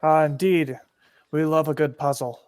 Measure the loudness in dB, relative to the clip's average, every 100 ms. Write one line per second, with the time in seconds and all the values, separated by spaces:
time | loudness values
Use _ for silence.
0 | 4 2 2 0 0 2 0 -6 _ _
1 | _ _ _ -2 0 0 0 0 -2 -2
2 | -4 -4 -6 -10